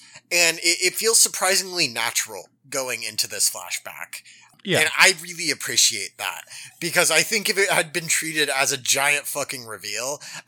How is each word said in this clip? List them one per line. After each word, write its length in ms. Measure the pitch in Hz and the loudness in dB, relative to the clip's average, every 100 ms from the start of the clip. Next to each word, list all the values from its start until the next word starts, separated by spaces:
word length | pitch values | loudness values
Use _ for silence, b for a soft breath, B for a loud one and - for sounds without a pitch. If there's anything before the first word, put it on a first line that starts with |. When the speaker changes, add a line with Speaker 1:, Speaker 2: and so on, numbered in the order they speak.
| B B - | B B -2
Speaker 1:
and 260 | 175 170 165 | 4 4 4
it, 200 | 170 175 | 2 2
it 140 | 180 | 0
feels 260 | 175 226 226 | 2 2 4
surprisingly 680 | 202 - 185 190 185 180 147 | 4 2 2 2 0 -2 -2
natural 600 | 117 117 - 113 98 - _ 135 | 0 -2 -2 -4 -8 -16 _ -8
going 320 | 139 127 117 | -6 -4 -4
into 260 | 113 107 95 | -6 -4 -4
this 220 | 104 - | 0 -2
flashback. 720 | 101 90 - 101 85 85 - - B B B | -2 -10 -10 -10 -12 -12 -14 -18 B B B
Speaker 2:
Yeah. 140 | 202 156 | -2 2
Speaker 1:
And 120 | 156 139 | 2 6
I 180 | 180 170 | 4 4
really 300 | 175 165 165 | -6 -8 -4
appreciate 680 | 127 - 117 - 110 95 - | -4 -2 2 2 2 -8 -6
that, 240 | 98 85 - B B - | -6 -6 -12 B B -8
because 320 | 170 175 170 | -2 2 4
I 120 | 160 | 4
think 280 | 165 220 190 | 2 0 -2
if 80 | 190 | 0
it 100 | 196 | 2
had 240 | 180 165 | 2 0
been 140 | 170 160 | -4 0
treated 420 | - 160 156 143 | -2 0 -2 0
as 220 | 135 139 | 2 0
a 60 | 135 | 0
giant 500 | 113 139 143 143 - | 0 2 2 0 -2
fucking 400 | 147 131 131 113 | -6 -6 -8 -10
reveal, 540 | 104 107 104 127 147 B B | -12 -8 -6 -6 -6 B B